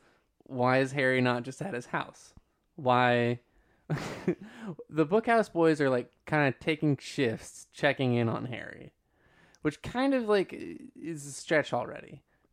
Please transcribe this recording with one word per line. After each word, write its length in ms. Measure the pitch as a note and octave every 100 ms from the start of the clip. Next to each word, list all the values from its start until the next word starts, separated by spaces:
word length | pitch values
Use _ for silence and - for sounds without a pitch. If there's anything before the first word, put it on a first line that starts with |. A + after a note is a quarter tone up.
| _ _ _ _
why 360 | - B2+ B2 C3
is 120 | C3+
Harry 300 | C#3 C3 B2+
not 220 | B2+ B2
just 180 | B2 -
at 100 | -
his 140 | A#2+ -
house? 480 | D#3+ C3+ - - - - _ _ -
Why? 640 | B2+ B2 B2 A#2+ A#2+ B2 _ _ _ _ -
<laughs> 80 | D3+ - - - - G#3 - A3 D3+ -
The 160 | D#3 D3+
Bookhouse 440 | G#3 A#3 A#3 G3+
Boys 300 | E3+ E3 D3+
are, 80 | C#3
like, 240 | B2+ B2+ _ -
kinda 260 | D3+ C#3+ -
taking 380 | - D3+ D#3 C3+
shifts, 720 | - - B2+ G#2+ - - -
checking 400 | - D3 C3 C3
in 140 | A#2+ A#2
on 160 | A2
Harry, 480 | A#2+ A#2+ - - - - _ _ _ _ _ _
which 180 | D#3 D3+
kind 320 | - A#3+ C#4
of, 140 | C4 A3
like, 240 | G#3 F3
is 720 | - - E2+ - - - D#3 C#3+
a 60 |
stretch 400 | C3+ - D#3 C3+
already. 500 | B2 B2 - - C#3+ _ _ _